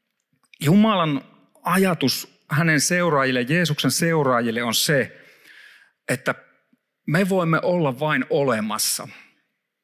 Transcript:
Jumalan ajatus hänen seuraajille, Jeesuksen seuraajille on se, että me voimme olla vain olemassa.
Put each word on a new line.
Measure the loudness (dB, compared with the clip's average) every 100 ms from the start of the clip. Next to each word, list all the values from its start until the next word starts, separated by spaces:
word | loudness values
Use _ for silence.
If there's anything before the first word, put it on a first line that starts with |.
| _ _ _ _ _ -6
Jumalan | 2 4 4 2 0 -2 -6 _ _ _
ajatus | -2 0 2 2 -2 -2 -8 _ -6
hänen | -2 2 2
seuraajille, | 0 0 0 2 0 0
Jeesuksen | 0 0 0 0 -2
seuraajille | 0 0 0 2 0 0 -2
on | -2 -2
se, | 0 0 0 -6 -20 -20 -20 -20 -20 -20 _ _ -8
että | -6 -4 -8 -10 _ _ _ _ _ -4
me | -2 0
voimme | 0 2 0
olla | 0 0 0 0
vain | -2 -2 0
olemassa. | 0 0 0 -2 -4 -4 -4 -8 -18 -20 _ _ _ _ _